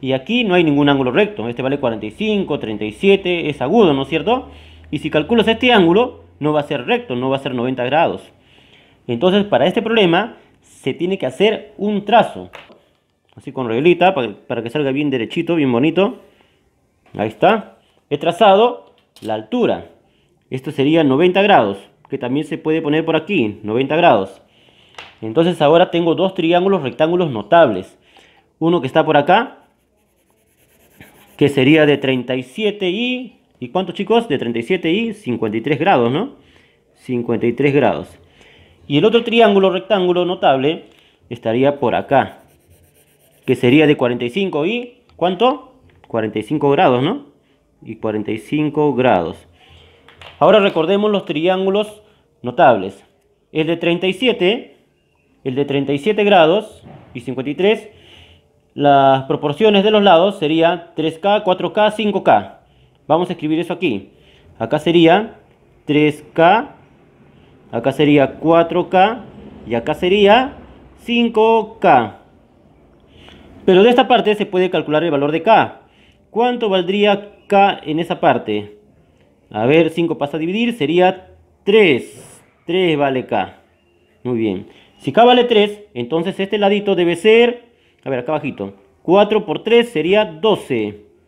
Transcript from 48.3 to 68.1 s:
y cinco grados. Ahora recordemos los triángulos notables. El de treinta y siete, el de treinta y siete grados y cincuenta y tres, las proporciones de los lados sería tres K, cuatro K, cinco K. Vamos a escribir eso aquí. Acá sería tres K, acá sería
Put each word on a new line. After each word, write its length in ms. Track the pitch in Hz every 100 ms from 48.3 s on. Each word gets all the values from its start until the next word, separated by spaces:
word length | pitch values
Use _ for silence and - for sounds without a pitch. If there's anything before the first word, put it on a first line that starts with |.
y 60 | 110
cinco 560 | - 147 151 147 151
grados. 540 | 120 127 98 82 90 _ _ _ - _ _ _ _ - -
Ahora 220 | 151 214
recordemos 500 | 196 170 160 196 214
los 160 | 202 185
triángulos 800 | 151 165 185 190 196 208 - _ _ _ _
notables. 600 | 120 120 160 110 95 - _ _ _ _ _
El 140 | 151 160
de 120 | 165
treinta 280 | 165 175 185
y 80 |
siete, 640 | 180 254 214 180 233 - _ _ _ _ _ _ _
el 120 | 135 127
de 100 | 143
treinta 280 | 139 139
y 40 | 143
siete 260 | 143 214
grados 600 | 202 202 160 190 214 - - - - -
y 60 |
cincuenta 280 | 120 123 131
y 60 | 143
tres, 340 | 196 220 - _ _ - - _ _ _ _ -
las 500 | 143 139 139 135 131
proporciones 580 | 147 147 147 214 202
de 80 | 196
los 100 | 214
lados 380 | 202 165 190 202
sería 540 | 151 160 165 175 - -
tres 240 | 160 160
K, 240 | 196 208
cuatro 300 | 196 180 175
K, 180 | - 214
cinco 320 | 214 214 190
K. 360 | 190 113 92 - _ _ _ _ _
Vamos 220 | 156 180
a 40 |
escribir 260 | 175 151 156
eso 120 | 170
aquí. 380 | 175 180 104 - _ _ _ _ _
Acá 220 | 117 151
sería 560 | 160 170 160 180 226 - _ _ _ _ -
tres 400 | 143 151 147 -
K, 420 | - 165 208 294 - _ _ _ _ _ _ _ _ _
acá 200 | 117 123
sería 400 | 131 147